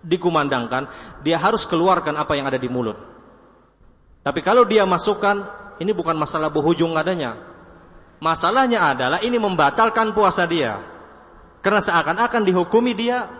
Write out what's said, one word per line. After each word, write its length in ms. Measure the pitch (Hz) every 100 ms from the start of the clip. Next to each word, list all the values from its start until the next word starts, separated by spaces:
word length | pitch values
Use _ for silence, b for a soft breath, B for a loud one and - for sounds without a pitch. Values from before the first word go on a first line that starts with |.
dikumandangkan, 800 | 170 175 175 165 143 131 117 127 139 B B -
dia 160 | 143 165
harus 240 | 185 214
keluarkan 480 | - 165 180 175 165
apa 240 | 151 151 147
yang 80 |
ada 160 | 135 131
di 80 | 123
mulut. 260 | 127 110 104 - - - - - _ _ _ - _ _ _
Tapi 180 | 139 143
kalau 180 | 180 240
dia 220 | 214 214
masukkan, 580 | 190 170 - 202 202 202 196 - - -
ini 100 | 185
bukan 240 | 185 165
masalah 320 | 160 147 160 156
berhujung 400 | 151 147 156 165
adanya. 420 | 160 160 180 127 107 - - - - - - - _
Masalahnya 720 | 160 165 170 240 254 233 160
adalah 260 | 127 131 175
ini 160 | 226
membatalkan 800 | 240 208 175 143 - 226 226 220
puasa 320 | 202 196 196 175
dia. 320 | 165 123 101 - - - - - - - -
Karena 240 | 190 202
seakan-akan 600 | 196 170 151 190 233 240 196
dihukumi 480 | 180 175 220 247
dia 320 | 208 233 247 202